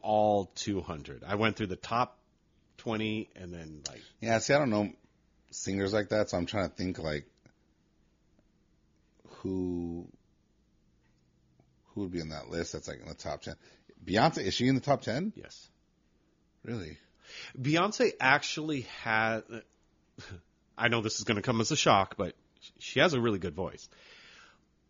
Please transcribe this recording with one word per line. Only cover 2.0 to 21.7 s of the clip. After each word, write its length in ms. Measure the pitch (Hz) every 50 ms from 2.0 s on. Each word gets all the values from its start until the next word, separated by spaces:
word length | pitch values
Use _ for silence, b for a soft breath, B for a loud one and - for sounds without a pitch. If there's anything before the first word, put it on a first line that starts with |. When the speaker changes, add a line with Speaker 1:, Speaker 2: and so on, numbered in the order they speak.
| 123 - - _ _ _ _ _ _ _ _ _ _ _ _
Speaker 1:
twenty 520 | - - 117 110 107 110 107 107 110 - - -
and 180 | - 92 87 87
then, 280 | 85 80 78 78 76 -
like, 140 | - - - - - - -
Speaker 2:
Yeah, 160 | 110 113 113 110
see, 140 | - - 139
I 60 | 147
don't 100 | 147 123
know 220 | 107 104 104 95 - - _ _ _ _ _ _ _ _ _ _
singers 420 | - - - 95 98 98 98 98 107
like 160 | 107 101 -
that, 200 | 107 107 101 -
so 80 | -
I'm 80 | 90 87
trying 240 | - - 104 92 78
to 60 | -
think, 220 | - 92 92 82 -
like, 280 | 80 78 76 73 - - _ _ _ - _ _ _ _ _ _ _ _ _ _ _ _ _ _ _ _ _ _ _ _ _ _ _ _ _ _ _ _ _ _ _ _ _ _ -
who, 800 | - - - - 95 95 92 90 90 87 87 87 85 85 87 - - - - _ _ _ _ _ _ _ _ _ _ _ _ _ _ _ _ _ _ _ _ _ _ _ _ _ _ _ _ _ _ _ _ _ _
who 120 | - 107
would 100 | 101 90
be 100 | 87 85
on 80 | 80 78
that 200 | 78 71 60 -
list 240 | 85 85 85 - -
that's, 140 | 76 -
like, 140 | - 73 60
in 60 | -
the 60 | 80 80
top 280 | - - 87 71 - -
ten. 120 | 73 71 - B B B B B B B - -
Beyonce, 360 | 85 90 110 135 160 - 165
is 140 | 113 95 -
she 140 | - 120
in 80 | 131 135
the 60 | 123
top 200 | - 143 139 117
ten? 320 | - 117 110 139 185 220 -
Speaker 1:
Yes. 340 | - - - - - - - _ _ _ _ _ _ _ _ _ _ _ _ _ _ _ _ _ _ -
Speaker 2:
Really? 340 | - 120 107 87 78 78 - _ _ _ _ B B B B B B B 135
Speaker 1:
Beyonce 540 | 123 143 156 170 185 208 208 - 247 196 - -
actually 680 | 123 131 139 147 - - - 165 151 160 147 131 113 - - - -
has, 400 | 113 110 110 113 113 113 107 - - 117 110 - _ _ _ _ _ _ _ _
<laughs> 720 | _ _ - - - 104 85 - _ _ _ _ _ _
I 100 | - 117
know 140 | 117 117 113
this 160 | 104 110 -
is 80 | - 101
gonna 160 | 123 110 101
come 200 | - 131 117 110
as 100 | 110 -